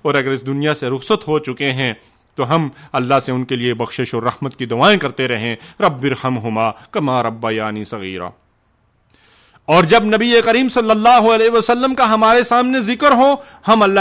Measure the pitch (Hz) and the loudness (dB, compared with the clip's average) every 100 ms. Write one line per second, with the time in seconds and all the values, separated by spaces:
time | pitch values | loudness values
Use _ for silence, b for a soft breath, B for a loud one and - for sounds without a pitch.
0 | 151 139 131 131 127 139 151 147 127 131 | -2 0 0 -4 -4 -4 -2 -2 -4 -4
1 | - 214 - 151 151 123 139 127 131 107 | -2 -2 0 -4 -4 -6 -4 -2 -4 -6
2 | b b _ - 127 165 147 - B 131 | b b _ -6 0 0 -2 -8 B -6
3 | 123 139 135 127 127 127 120 113 117 - | 0 0 0 -6 -4 -4 -2 -4 -6 -6
4 | 123 117 120 - 139 - 120 117 175 202 | -6 -4 -4 -6 -8 -8 -6 0 2 2
5 | 143 - 131 117 117 110 B B 202 135 | -2 -4 -4 -4 -6 -8 B B -2 0
6 | 135 123 131 123 113 110 113 - B 208 | -4 -2 -4 -4 -4 -2 -2 -4 B -4
7 | 143 127 117 113 113 110 110 107 101 110 | -2 0 -2 -4 -4 -4 -4 -6 -10 -10
8 | 95 92 87 - _ _ _ _ _ _ | -10 -10 -12 -14 _ _ _ _ _ _
9 | _ b b b b b - 165 165 226 | _ b b b b b 2 4 6 4
10 | 214 214 240 233 226 226 262 254 220 220 | 4 0 2 2 4 2 0 0 0 2
11 | 226 247 220 226 226 233 220 240 269 269 | 4 4 4 4 2 2 0 0 0 0
12 | 233 220 220 240 233 240 254 262 208 254 | 0 2 4 4 2 0 0 -2 -2 0
13 | 294 247 269 277 B B - 226 202 196 | 2 4 4 2 B B 0 2 4 2